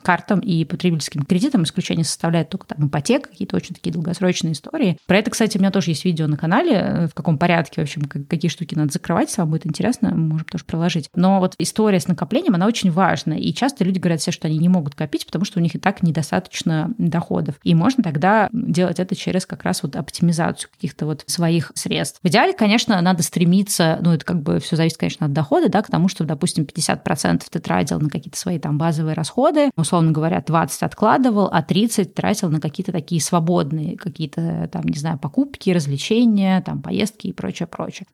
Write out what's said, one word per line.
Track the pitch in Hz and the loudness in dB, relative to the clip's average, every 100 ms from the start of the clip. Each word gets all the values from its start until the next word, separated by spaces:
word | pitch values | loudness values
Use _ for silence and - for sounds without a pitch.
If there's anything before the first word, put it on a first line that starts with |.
картам | - 175 - 190 | -2 -2 0 0
и | - 165 | 2 0
потребительским | 156 160 185 165 - - | -2 -2 0 0 -4 -6
кредитам. | 139 180 277 202 | 0 0 2 2
Исключение | 160 - - 165 160 | 0 -2 -2 -2 -2
составляет | - 170 170 151 | -2 0 0 -2
только | 190 - | -8 -8
там | 147 143 | -4 -2
ипотека, | 151 143 277 - | 0 0 0 -2
какие-то | - 196 180 | -10 -4 -4
очень | - 170 | -6 -8
такие | 175 | -6
долгосрочные | 165 170 165 180 - 160 | -4 -4 0 0 0 -4
истории. | 151 - 320 202 - - | -4 -6 -2 0 -2 2
Про | 190 | 2
это, | 220 | 2
кстати, | - 220 190 | 0 0 2
у | |
меня | 196 | 2
тоже | 196 170 | 2 0
есть | 151 185 | -2 -2
видео | 160 156 | 0 0
на | 151 | 0
канале, | 165 220 349 | 0 2 2
э, | 202 - 165 170 | 2 2 0 -2
в | |
каком | - 175 143 | -2 -2 2
порядке, | 175 170 - - | 2 2 0 -4
в | |
общем, | 147 156 | -4 -4
как, | 143 143 139 | -6 -6 -4
какие | 170 170 | -2 -2
штуки | - 165 151 | -4 -4 -2
надо | 151 | 0
закрывать, | 180 - 175 302 | -2 -2 0 0
если | - | -2
вам | 160 | 0
будет | 160 160 | 0 -2
интересно, | - 208 - 185 | -2 -2 0 0
мы | 165 160 | 0 0
можем | 156 - | -2 -4
тоже | - | -8
приложить. | - 160 175 170 - | -6 -2 0 -2 -4
Но | - 185 196 | 0 2 4
вот | 185 - | 0 -2
история | 175 - 214 185 | -4 2 2 2
с | - | 0
накоплением, | 175 - 254 359 175 | -2 0 0 2 2
она | 202 | 2
очень | 226 190 | 2 2
важна. | 160 170 160 160 156 | 4 2 2 -2 -2
И | - | -2
часто | 165 269 269 | 0 -2 0
люди | 185 185 | 0 2
говорят | 175 160 | 0 0
себе, | - | -2
что | - 160 | -4 -2
они | 156 | 2
не | 175 | 2
могут | 185 139 - | 2 0 -6
копить, | 156 330 - | -4 -4 -6
потому | 170 | -4
что | 202 180 | -2 0
у | |
них | 170 - | -2 0
и | |
так | 185 202 | -2 2
недостаточно | 170 151 143 180 - - 170 160 156 - | 0 0 -2 -2 -4 -4 -2 0 -2 -2
доходов. | 175 170 - - 151 - | 0 -2 -2 -2 -4 -2
И | 175 165 | 2 4
можно | 175 170 | 4 2
тогда | 170 147 180 220 196 | 0 0 4 4 2
делать | 233 - 170 185 175 | 0 0 2 0 0
это | 185 - | -4 -4
через | - 180 - | -2 -2 -4
как | - | -6
раз | 180 185 | -4 -4
вот | 139 165 | -4 -6
оптимизацию | 160 - 175 165 165 - - | -8 0 2 2 0 -4 -12
каких-то | _ 165 - 156 | _ -10 -6 -6
вот | 151 - | -6 -6
своих | - 165 165 - - | -2 2 2 -2 -8
средств. | 185 160 - - | -4 -2 -4 -4
В | 180 | 2
идеале, | 208 359 | 4 4
конечно, | 381 208 233 226 190 | 2 2 4 2 2
надо | 175 175 | 4 2
стремиться, | - - 175 190 196 - 160 165 | 0 2 4 4 2 2 2 4
ну, | 170 | 2
это | 160 | 2
как | - 170 | 0 -2
бы | 151 170 | 0 -2
всё | - 160 | 0 0
зависит, | 160 - | 0 0
конечно, | - - 151 | -4 -2 -2
от | |
дохода, | 139 139 349 269 | 0 2 2 4
да, | 202 | 2
к | - | 0
тому, | 160 180 | 0 0
чтобы, | - 156 | 0 -4
допустим, | 151 180 - 143 | -2 -2 -2 -4
пятьдесят | - - - | -2 -2 -2
процентов | - - 180 170 - | -2 0 2 0 -2
ты | 165 | -8
тратил | - 175 175 170 | -2 0 0 0
на | 147 | -2
какие-то | 131 - - | -4 -8 -8
свои | 180 170 | -4 -4
там | 156 147 | -2 0
базовые | 165 156 156 160 | 0 0 -2 -2
расходы, | 156 - 294 302 285 - | -4 0 2 4 2 0
условно | 156 180 165 | 0 4 4
говоря, | 151 160 - - | 4 0 0 0
двадцать | 165 165 - | 0 0 -2
откладывал, | 165 - 214 269 254 208 190 | -4 2 2 4 4 4 2
а | 175 | 0
тридцать | - 180 226 - 185 | 2 2 2 2 -2
тратил | - 185 208 175 | -2 -2 0 0
на | 151 | -2
какие-то | 156 - 180 | -2 -6 -6
такие | 170 143 165 | -6 -2 -4
свободные, | - 175 165 175 139 156 156 - | 0 0 2 2 0 -2 -4 -6
какие-то | 160 139 151 - 165 165 165 | -10 -8 -8 -4 -4 -4 -4
там, | 165 | -4
не | 160 156 | -4 -2
знаю, | 160 156 | -4 -4
покупки, | 143 - 285 - 185 | -2 -2 -2 -2 0
развлечения, | 175 143 139 - 220 240 202 190 185 | 0 0 -4 0 4 4 4 2 2
там, | 175 147 | 0 -8
поездки | 139 190 208 - 190 | -4 -2 -2 -4 -10
и | |
прочее, | 185 190 - 170 | -6 -8 -6 -8
прочее. | - 165 - 190 | -6 -10 -10 -4